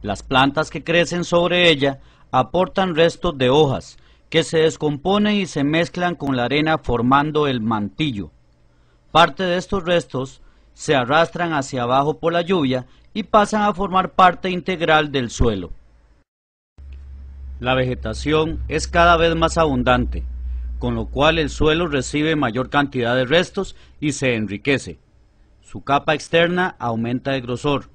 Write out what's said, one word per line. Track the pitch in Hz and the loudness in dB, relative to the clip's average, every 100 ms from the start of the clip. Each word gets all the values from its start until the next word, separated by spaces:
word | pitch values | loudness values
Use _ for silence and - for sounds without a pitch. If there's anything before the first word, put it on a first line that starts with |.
Las | 104 98 | -6 -8
plantas | - 131 139 139 156 | -2 2 2 0 -4
que | 160 | -6
crecen | 139 165 170 175 | -2 0 0 -2
sobre | 170 175 175 175 175 | 0 2 2 4 4
ella | 156 139 135 - _ - | 4 2 -2 -12 _ -4
aportan | 131 127 170 185 190 185 | -2 0 0 -2 0 0
restos | 156 165 165 180 147 | 4 2 2 -6 0
de | 127 | 2
hojas | 139 151 110 - - - _ _ | 4 4 0 -6 -20 -20 _ _
que | 160 | -2
se | 160 165 | 0 2
descomponen | 160 156 151 147 156 202 208 208 | 2 0 -4 -2 0 2 2 0
y | 185 | -2
se | - | -2
mezclan | 143 160 170 - 175 | 0 0 -2 -2 -4
con | 175 143 131 | -4 -4 -2
la | |
arena | 120 143 156 156 | 0 0 0 -2
formando | - 120 120 135 151 151 147 | -2 0 2 2 2 0 0
el | 127 | -2
mantillo. | 110 113 101 - 156 107 82 _ _ _ _ _ _ _ _ | -2 -2 -4 -4 -4 -4 -10 _ _ _ _ _ _ _ _
Parte | 156 170 175 | 4 4 2
de | 190 175 | -2 -2
estos | - 196 | -2 -4
restos | 165 175 - - 135 - - _ _ | 0 0 0 -6 -8 -12 -20 _ _
se | _ - | _ 0
arrastran | 147 120 147 165 165 170 | 0 2 2 0 -2 -4
hacia | 156 135 131 | -2 -4 -4
abajo | 120 131 139 156 | 0 0 0 0
por | 160 | -2
la | 170 | -2
lluvia | 170 185 139 127 123 - _ | 0 0 0 -2 -6 -20 _
y | - | -10
pasan | 220 220 208 214 | 2 2 4 2
a | 208 | 0
formar | 208 202 185 180 | -2 -2 0 -2
parte | - 185 175 190 | 4 4 4 -4
integral | 180 - 180 160 156 151 | -4 -4 -4 2 2 2
del | 139 120 | -2 -4
suelo. | - 123 104 87 - - _ _ _ _ _ _ _ _ _ - - - - - - - - | 0 0 0 -6 -14 -20 _ _ _ _ _ _ _ _ _ -20 -18 -18 -18 -18 -16 -16 -8
La | 120 | -2
vegetación | 131 127 123 - 113 143 156 160 156 - | 0 0 -2 -6 -6 0 0 0 -4 -4
es | 151 - | -4 -2
cada | 175 170 170 | 2 4 6
vez | 170 165 | 4 2
más | 165 170 | 0 2
abundante, | 160 131 123 123 123 - - - - - - - | 2 2 2 2 2 -4 -8 -8 -8 -6 -8 -6
con | 123 | -4
lo | 117 107 | -4 -4
cual | 127 147 165 | 2 2 2
el | 147 | -2
suelo | - 151 156 175 | 0 2 2 0
recibe | 143 123 147 151 156 | -2 -2 -2 0 0
mayor | 135 110 123 | 0 -2 -2
cantidad | 143 139 131 117 | 0 0 0 0
de | 127 | 0
restos | 127 156 180 - 190 - - - | 2 2 0 -4 -6 -8 -20 -6
y | 151 | -6
se | 135 131 | -2 -2
enriquece. | 117 107 101 - 135 - 78 _ _ _ _ _ _ | 0 -2 -6 -2 -2 -2 -16 _ _ _ _ _ _
Su | _ 104 | _ -16
capa | - 143 143 | 0 0 0
externa | 156 - 165 170 180 180 - | -4 0 2 2 2 -2 -4
aumenta | 120 113 117 123 131 | -6 -4 -2 -4 -4
de | 135 | -6
grosor. | 120 123 143 139 - | -4 -4 -2 -2 -4